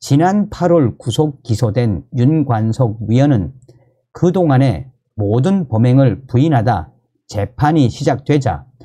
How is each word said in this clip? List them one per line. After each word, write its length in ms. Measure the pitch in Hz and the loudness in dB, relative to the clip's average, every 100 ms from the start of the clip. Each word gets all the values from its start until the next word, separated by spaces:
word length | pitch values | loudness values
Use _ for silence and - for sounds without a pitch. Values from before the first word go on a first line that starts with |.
지난 480 | - 139 175 208 208 | -2 2 2 0 -2
팔월 480 | - 175 170 123 - | -2 2 2 2 -2
구속 460 | - 113 156 - | -6 -2 -2 -4
기소된 600 | - 110 113 104 120 90 - 127 | -4 -2 -2 0 -2 -2 -6 0
윤관석 800 | 123 160 135 113 110 110 120 107 104 | 2 2 0 0 0 0 -2 -4 -2
위원은 460 | 120 143 123 85 - _ - _ _ _ | 0 2 0 -2 -8 _ -20 _ _ _
그동안의 800 | - 170 185 170 131 135 85 - - _ - | -2 -2 0 2 2 2 -2 -8 -20 _ -6
모든 540 | 101 113 139 196 156 | -2 0 0 0 -2
범행을 560 | 110 123 127 135 95 - | 0 2 4 2 0 -2
부인하다 640 | 123 160 135 104 101 78 _ _ _ - | 0 2 2 0 -2 -6 _ _ _ -12
재판이 640 | 104 101 - 170 160 120 | -8 -6 -2 0 2 0
시작되자 760 | - 160 120 - 147 123 80 - _ | -2 -4 -4 0 -2 -2 -6 -10 _